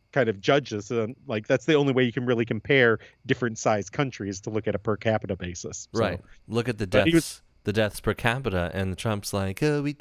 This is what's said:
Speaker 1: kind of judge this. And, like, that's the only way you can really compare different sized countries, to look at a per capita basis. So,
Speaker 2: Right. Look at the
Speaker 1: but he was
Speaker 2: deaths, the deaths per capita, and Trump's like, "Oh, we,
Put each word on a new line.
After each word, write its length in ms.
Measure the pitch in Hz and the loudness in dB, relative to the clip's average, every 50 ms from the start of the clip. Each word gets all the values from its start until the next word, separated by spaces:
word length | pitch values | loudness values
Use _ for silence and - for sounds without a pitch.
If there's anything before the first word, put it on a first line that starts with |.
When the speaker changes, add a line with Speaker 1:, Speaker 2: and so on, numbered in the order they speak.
| _ _ - | _ _ 0
Speaker 1:
kind 160 | 139 123 110 | 2 2 2
of 100 | 101 98 | 0 0
judge 300 | - 147 139 147 127 - | 2 2 2 2 2 -2
this. 200 | 110 104 101 - | -6 -8 -6 -4
And, 240 | 123 117 110 107 131 - - | -2 -2 -2 -2 -6 -12 -8
like, 200 | 139 113 107 107 | -6 -4 -4 0
that's 200 | - 135 127 - | 0 0 2 4
the 80 | - 156 | 2 4
only 180 | 143 143 139 | 4 4 4
way 120 | 123 127 127 | 4 2 2
you 80 | 120 | 2
can 120 | 110 - 123 | 0 -2 0
really 220 | 123 120 113 113 | 0 0 0 0
compare 520 | - 117 107 - - 143 135 123 117 110 - - - _ _ _ | -2 -2 -4 0 2 4 6 6 6 4 2 -2 -12 _ _ _
different 320 | - 123 - 123 117 110 - | -2 0 0 0 -4 -4 -2
sized 340 | - 120 110 104 95 - | 0 2 2 2 -2 -4
countries, 480 | - - 143 131 - - 104 98 95 95 | -2 -2 -2 -2 -2 -6 -6 -6 -6 -6
to 80 | - 117 | -8 -4
look 160 | 110 107 - | -4 -2 -2
at 80 | 110 101 | -2 -4
a 40 | 98 | -2
per 180 | - 113 104 | -2 -2 -4
capita 400 | - - 113 110 107 - 98 95 | 0 0 0 0 0 -2 -4 -6
basis. 520 | 87 92 90 90 - - - - - - - - | -6 -6 -10 -10 -10 -10 -12 -12 -12 -14 -6 -2
So, 60 | 113 | 0
Speaker 2:
Right. 200 | 110 98 82 - - - - - _ - | 0 0 -2 -6 -10 -16 -20 -20 _ -4
Look 200 | 107 117 113 123 | -2 -2 -2 -2
at 80 | 113 101 | -2 -4
the 80 | 107 | -2
Speaker 1:
but 200 | 90 - 127 135 | 2 4 4 4
he 60 | 160 170 | 6 4
was 100 | 165 - | 4 2
Speaker 2:
deaths, 180 | - - - _ _ _ _ _ | 0 -8 -14 _ _ _ _ _
the 80 | 104 98 | -2 2
deaths 260 | 110 107 104 - - | 2 2 0 -2 -2
per 140 | - 113 101 | -2 -2 -2
capita, 560 | - - 120 117 135 135 110 92 90 87 85 | 2 0 0 0 0 -2 0 0 0 0 0
and 240 | - 95 95 95 90 | -2 -2 -2 -2 -4
Trump's 360 | - - 117 107 104 - - - | -2 -2 -2 -2 -2 -4 -4 -2
like, 280 | 98 98 95 95 - | -2 -2 -2 -2 0
"Oh, 200 | 151 151 147 147 | 0 2 2 0
we, 140 | 143 147 147 - | -2 -4 -6 -4